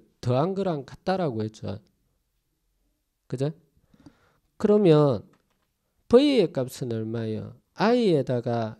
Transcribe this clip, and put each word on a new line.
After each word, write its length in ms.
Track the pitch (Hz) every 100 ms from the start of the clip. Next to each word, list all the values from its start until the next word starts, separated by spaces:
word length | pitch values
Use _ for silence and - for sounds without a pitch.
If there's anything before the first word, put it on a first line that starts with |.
| _ _
더한 320 | 123 127 170
거랑 320 | 190 185 151 127
같다라고 580 | - - 190 165 110
했죠. 360 | 110 - 104 98 _ _ _ _ _ _ _ _ _ _ _ _ _ _ -
그죠? 240 | 127 143 160 _ _ _ _ - _ _ _ _ -
그러면 720 | 208 214 190 151 143 107 - _ _ _ _ _ _ _ -
V의 440 | 240 294 262 170
값은 380 | 135 127 - 127
얼마예요? 640 | 113 110 117 110 107 107 117 _
I에다가 1040 | - 202 247 220 151 123 123 120 117 110